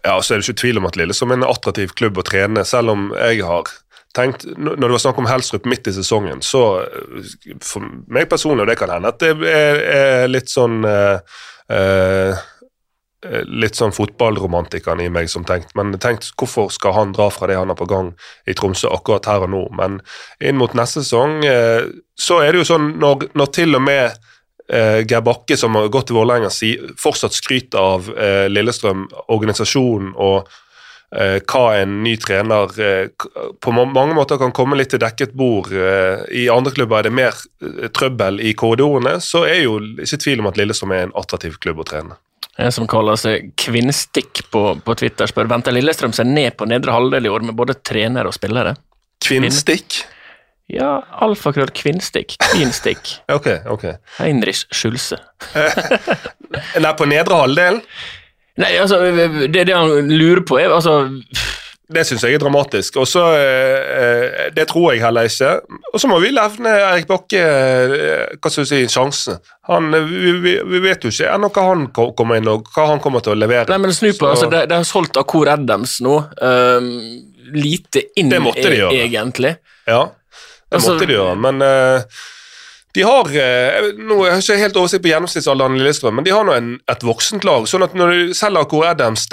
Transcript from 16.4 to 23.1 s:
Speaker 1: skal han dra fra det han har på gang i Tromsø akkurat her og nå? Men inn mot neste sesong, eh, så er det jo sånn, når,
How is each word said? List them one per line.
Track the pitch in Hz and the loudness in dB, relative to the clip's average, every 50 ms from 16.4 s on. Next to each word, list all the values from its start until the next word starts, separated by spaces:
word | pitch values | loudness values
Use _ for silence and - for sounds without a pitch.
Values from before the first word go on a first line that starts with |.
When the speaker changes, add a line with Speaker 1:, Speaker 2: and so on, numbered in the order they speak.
| - 120 - - 107 95 - | -6 -4 -2 -2 -2 -2 -2
Speaker 1:
skal | - - 101 92 | -4 -2 0 2
han | 107 107 101 95 | 2 0 0 0
dra | 110 107 104 | 0 0 0
fra | - - 95 | 0 -2 -2
det | 92 98 | -2 -2
han | 92 92 95 | -2 -2 -2
har | 87 - | -4 -4
på | 90 | -4
gang | 87 104 95 95 87 87 - - - - - _ - | -4 -2 -2 -4 -4 -8 -14 -20 -20 -20 -12 _ -8
i | 95 - | -6 -2
Tromsø | - 98 92 - - 120 | -2 -2 -2 -2 -2 -2
akkurat | - - - - 110 98 - 107 | -2 -2 -2 0 -2 0 0 0
her | 104 101 92 | 0 0 0
og | 90 98 | -2 -4
nå? | 95 90 - - 92 | -4 -6 -6 -4 -4
Men | 95 95 98 95 - - - - - - - - - | -4 -4 -4 -8 -12 -16 -20 -20 -20 -20 -12 -6 -4
inn | 139 139 135 | -2 0 0
mot | 123 117 - | 0 0 0
neste | 120 117 131 - 160 139 | 0 -2 -2 -2 -6 -4
sesong, | - - 117 127 147 156 156 151 | 0 0 2 2 0 0 0 0
eh, | 143 131 120 117 117 117 117 120 - - - - _ _ - | 2 2 2 2 2 2 0 -2 -4 -8 -14 -20 _ _ -6
så | - - 180 170 147 | -2 2 2 4 4
er | 147 165 | 4 4
det | 180 165 | 2 2
jo | - 170 | 2 2
sånn, | 160 151 147 160 160 | 2 0 -2 -2 0
når, | 151 143 | 2 2